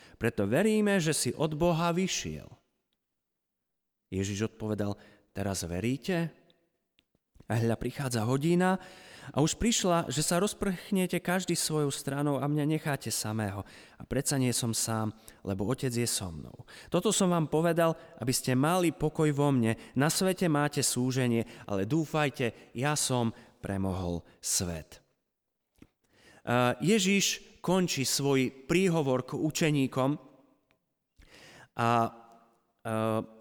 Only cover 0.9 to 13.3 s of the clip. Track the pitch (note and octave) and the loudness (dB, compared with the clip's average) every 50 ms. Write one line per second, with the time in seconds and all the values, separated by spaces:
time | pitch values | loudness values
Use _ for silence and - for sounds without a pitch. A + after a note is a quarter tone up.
0.9 | G3+ G3 D#3 D#3+ D3 - - F#3+ F3 - D3 E3 D#3 D3 E3+ F3 E3+ D#3 E3+ E3+ | 2 2 2 0 0 0 -2 -2 -2 -2 -2 -2 0 0 2 2 2 2 0 0
1.9 | E3+ F3 F#3+ F3 - - - E2 D2+ D2+ - - - - _ _ _ _ _ _ | 0 0 0 -2 -2 -4 -4 -6 -8 -8 -12 -16 -20 -20 _ _ _ _ _ _
2.9 | _ _ _ _ _ _ _ _ _ _ _ _ _ _ _ _ _ _ _ _ | _ _ _ _ _ _ _ _ _ _ _ _ _ _ _ _ _ _ _ _
3.9 | _ _ _ _ - F#2+ G2 G2 G#2 G2 A2 G#2+ - - G#2+ G#2+ G#2+ G2+ G#2 G#2 | _ _ _ _ -4 -2 -2 -2 -2 -2 -4 -4 -4 -6 -6 -4 -4 -2 -2 -4
4.9 | G2 - - - - _ _ _ _ G2 G2 G2+ G2 F#2 F2 E2 E2+ F2+ G2 A#2+ | -4 -6 -12 -20 -20 _ _ _ _ -6 -4 -4 -4 -4 -4 -4 -4 -4 -2 -2
5.9 | C3 C#3+ - - F#3 E3+ E3+ D#3+ - - _ _ _ _ _ _ _ _ _ _ | -4 -4 -4 -4 -2 -2 -2 -4 -8 -12 _ _ _ _ _ _ _ _ _ _
6.9 | _ _ _ _ _ _ _ _ _ - - - G#2 A2+ A2+ A#2 A2+ - - B2 | _ _ _ _ _ _ _ _ _ -20 -6 -4 -2 0 2 0 0 -2 -4 -6
7.9 | - - C#3+ C3 A#2+ A#2 G#2+ A2+ C3 C#3 C#3 E3 F3 F3 F3+ F#3 F#3+ F#3 - - | -6 -6 -6 -2 -2 -2 0 0 0 2 2 2 4 4 4 2 2 0 -4 -10
8.9 | - - - - - - - - - - D3 D#3+ - - - A#3 A#3 - - F#3+ | -20 -20 -20 -20 -20 -18 -18 -6 0 2 2 2 2 0 0 0 0 2 2 2
9.9 | E3+ E3+ E3 - A#2+ C3 D#3 - F3+ F3 F#3+ G#3 - - - G3+ F3+ - - - | 2 2 0 -2 -2 -2 0 0 0 0 0 -2 -2 -4 -4 -4 -4 -4 -4 -2
10.9 | G#3 F#3+ F#3 F3 - F3 - - F3+ F#3+ F#3 - E3+ D#3 - - D#3 D3+ D3+ C#3+ | 0 0 0 0 -2 -2 -2 -2 -2 -2 0 -2 -2 -2 0 0 0 0 0 0
11.9 | C3+ - - - C3+ C#3+ D3 D3 C#3+ C3 C3 C#3+ D3 D3+ C#3+ D3 D#3 D#3 - D#3+ | -2 -4 -6 -6 -4 -2 0 0 0 0 0 0 0 0 0 0 0 0 -2 -2
12.9 | C#3 - - A#2 - - - A2 | -4 -4 -4 -4 -4 -4 -4 -4